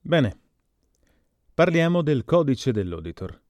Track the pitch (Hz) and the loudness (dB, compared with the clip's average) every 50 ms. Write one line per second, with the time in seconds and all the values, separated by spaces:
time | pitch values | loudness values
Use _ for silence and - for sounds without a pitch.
0 | _ 160 160 165 135 104 - - _ _ _ _ _ _ _ _ _ _ _ _ | _ 0 0 2 2 0 -4 -10 _ _ _ _ _ _ _ _ _ _ _ _
1 | _ _ _ _ _ _ _ _ _ _ _ - 165 190 165 170 165 170 175 175 | _ _ _ _ _ _ _ _ _ _ _ 0 2 2 4 2 2 2 0 0
2 | 160 147 151 127 113 - 160 175 165 139 131 - - 135 113 107 98 90 87 80 | 2 0 0 0 0 2 2 2 4 2 0 0 0 -2 -2 -2 -2 -4 -6 -8
3 | 80 85 80 - 95 90 85 - _ _ | -10 -12 -12 -12 -12 -14 -14 -16 _ _